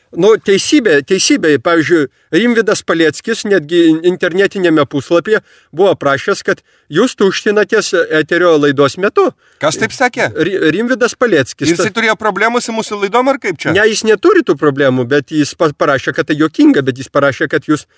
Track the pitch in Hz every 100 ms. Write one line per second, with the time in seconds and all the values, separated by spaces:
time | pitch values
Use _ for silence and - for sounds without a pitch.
0 | _ 165 196 220 - 196 - 302 214 143
1 | 143 185 - 285 170 139 175 170 139 170
2 | 135 - _ 165 240 226 220 196 - 165
3 | 160 - - 226 214 196 147 175 165 160
4 | 175 180 180 175 190 202 175 156 139 143
5 | - 170 185 214 - _ _ 151 196 156
6 | 139 139 - 190 - 175 _ _ _ 151
7 | 254 - 196 - 220 208 202 220 - 175
8 | - - - 170 175 156 147 135 139 -
9 | 185 - 381 - _ _ 156 - 214 -
10 | 254 247 165 104 160 190 160 165 240 254
11 | 240 - 247 165 127 - 143 170 208 214
12 | 220 214 214 190 220 240 233 226 220 208
13 | 202 226 254 269 220 165 143 190 220 208
14 | 220 208 339 381 254 156 151 139 139 127
15 | 123 143 - 156 139 - 160 - 156 135
16 | - 165 151 147 156 - 294 208 131 127
17 | 131 147 143 127 160 156 - 151 -